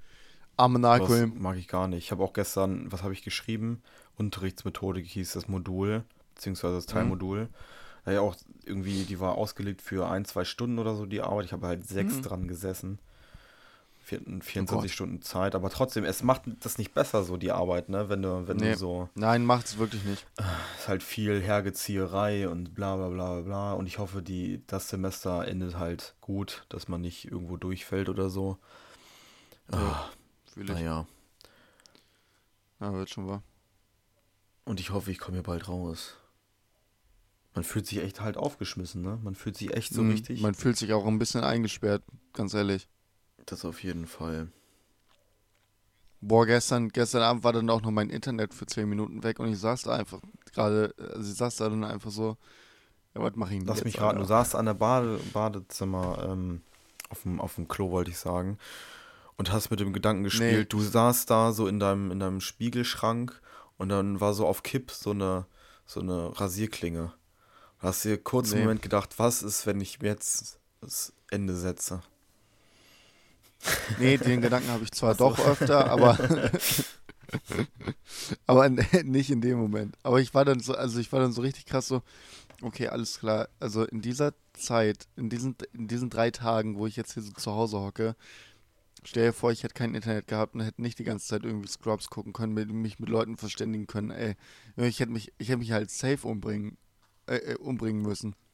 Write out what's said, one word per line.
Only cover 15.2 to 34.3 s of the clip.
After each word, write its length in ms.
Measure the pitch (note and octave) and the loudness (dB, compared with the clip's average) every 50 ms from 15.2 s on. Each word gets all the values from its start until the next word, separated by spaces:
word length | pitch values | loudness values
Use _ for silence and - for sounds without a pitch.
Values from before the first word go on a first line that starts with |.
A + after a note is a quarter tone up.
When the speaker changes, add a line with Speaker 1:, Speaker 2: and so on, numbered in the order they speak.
Speaker 2:
Zeit, 340 | - - - F#2 F#2 G2 F#2+ | -8 -6 -2 0 0 0 0
aber 140 | F#2+ F2+ F#2 | 0 -2 -2
trotzdem, 340 | - - C3 B2+ - A2+ G2+ | 0 0 0 0 0 -2 -2
es 200 | E2 F#2+ - A2+ | -2 -2 0 2
macht 180 | B2 C3 - - B2 A2+ - | 2 2 2 0 -10 -12 -10
das 180 | - A2+ - - | -8 -8 -6 -6
nicht 160 | G#2+ - - | -6 -2 0
besser, 300 | C#3 C#3+ - - A2 F#2+ | 0 2 2 2 0 0
so 140 | F2 F2+ E2+ | 0 -2 -4
die 160 | F#2 F2+ F2+ | -2 0 0
Arbeit, 340 | E2+ F2+ F2+ F2+ F2 F2 - | 0 2 2 0 0 0 -2
ne? 220 | G2 G2 G#2 G2 | -2 -2 -2 0
Wenn 120 | G2+ G2 | -2 -2
du, 240 | F#2+ F#2+ F2+ F2+ F2+ F2 | 0 -2 -2 -2 -2 -4
wenn 80 | F#2 G#2+ | -2 0
Speaker 1:
Nee. 160 | G#2+ A2 A2 | 2 2 2
Speaker 2:
du 40 | F#2+ | 0
so 320 | F#2+ F2 F2 F2+ F2+ F2 - | -2 -4 -4 -4 -6 -6 -6
Speaker 1:
Nein, 300 | G2 G#2+ A2+ A#2 A#2+ A#2+ | -2 2 4 4 4 6
macht's 320 | A#2+ B2 B2 A2+ - G#2 G#2+ | 4 4 4 2 -2 -4 -2
wirklich 260 | A2+ G#2+ A2 G#2+ G2 | -2 -2 -2 -4 -4
nicht. 220 | G2+ G2+ G2 - - - - G#2+ F#2 E2+ E2 E2 - - - | -4 -6 -6 -8 -12 -8 -6 -4 -4 -2 -4 -6 -8 -10 -8
Speaker 2:
Ist 120 | - - | -4 -2
halt 120 | G2 F#2+ - | -2 -2 -2
viel 360 | - - - G#2+ G#2 G2+ G2+ | -4 -4 -2 0 2 2 2
Hergezieherei 1080 | F#2 G#2 G#2 G#2 G2 G2 F#2+ - - - G#2 G2 F#2+ F2 F2+ G2 G#2 G#2 G#2 G2+ G2 F2+ | 2 2 2 2 2 0 -4 -4 -4 -2 0 0 0 0 0 2 2 2 2 0 0 -2
und 240 | E2+ F2 F2 E2+ E2 | -2 -4 -6 -8 -6
bla, 220 | - G2 G2 F#2+ F#2+ | -4 -4 -2 -2 -2
bla, 100 | F#2+ F2+ | -2 -2
bla, 280 | F2+ F#2 F2+ F2+ F2+ | -4 -4 -4 -4 -4
bla, 60 | F2 E2+ | -4 -4
bla. 300 | F#2+ G2 G2 G2+ G2+ G2 | -4 -4 -4 -2 -2 -2
Und 140 | G2 F#2+ F#2 | -4 -4 -6
ich 120 | - - | -6 -6
hoffe, 220 | G#2 F#2 F#2+ G2 | -6 -6 -6 -8
die, 400 | E2+ F2+ F#2 F2+ F2+ F2+ F#2+ - - - | -6 -6 -4 -4 -2 -4 -4 -6 -6 -6
das 220 | - - - - | -6 -6 -6 -4
Semester 580 | - F#2+ F#2 F#2+ F#2 - - F#2+ F2+ F2 - - | -4 -4 -2 -4 -4 -4 -4 -2 -2 -2 -2 -2
endet 320 | F#2 F#2 F#2 F2+ F2 F2 | -4 -4 -4 -4 -4 -4
halt 360 | F2 E2+ F2 E2 - - - _ | -4 -4 -4 -6 -8 -12 -18 _
gut, 460 | _ - G2 G2 G2 - - - - - | _ -6 -4 -4 -4 -6 -8 -14 -14 -12
dass 220 | - - - - | -12 -12 -8 -6
man 100 | F2+ E2+ | -6 -4
nicht 320 | F2 F2 - - - - | -4 -6 -8 -10 -12 -10
irgendwo 240 | - F#2 F2 E2 F2+ | -8 -8 -8 -8 -8
durchfällt 540 | E2+ F#2 F#2 F#2 F2 - - - F#2+ G2 F#2 | -6 -6 -6 -6 -6 -6 -4 -2 -2 -2 -2
oder 200 | F#2+ G2 F#2+ F#2+ | -2 -2 -2 -2
so. 280 | F#2 G2 F#2+ F#2+ F#2+ - _ - - - - - - - - - - - - - - - - - - - _ - | -2 -2 -2 -4 -4 -6 _ -20 -20 -20 -20 -20 -20 -20 -20 -20 -20 -20 -20 -20 -20 -20 -20 -20 -20 -20 _ -4
Speaker 1:
Ja, 60 | F#2 E2+ | -2 0
Speaker 2:
Ah, 320 | E2 D2+ D2 D2 D2 - - - _ _ _ _ _ _ - | 0 0 0 -2 -6 -10 -14 -18 _ _ _ _ _ _ -14
Speaker 1:
fühl 120 | G2+ G2+ | -12 -8
ich. 60 | G2 G2 | -6 -4
Speaker 2:
naja. 320 | E2+ E2 D#2+ D#2+ D#2+ D#2+ - _ _ _ _ _ - - - _ _ _ _ _ _ - _ _ - _ _ _ _ _ _ _ _ _ _ _ _ _ _ _ - | -4 -2 -2 -2 -4 -4 -6 _ _ _ _ _ -20 -20 -20 _ _ _ _ _ _ -20 _ _ -20 _ _ _ _ _ _ _ _ _ _ _ _ _ _ _ -10
Speaker 1:
Ja, 100 | G#2 G2+ G2 | -8 -6 -4
wird 160 | F#2+ F#2+ - | -4 -6 -8
schon 160 | - - F#2+ F#2+ | -8 -10 -8 -8
wahr. 120 | G2+ G2+ G#2 _ _ _ _ _ _ _ _ _ _ _ _ _ _ _ _ _ | -8 -10 -10 _ _ _ _ _ _ _ _ _ _ _ _ _ _ _ _ _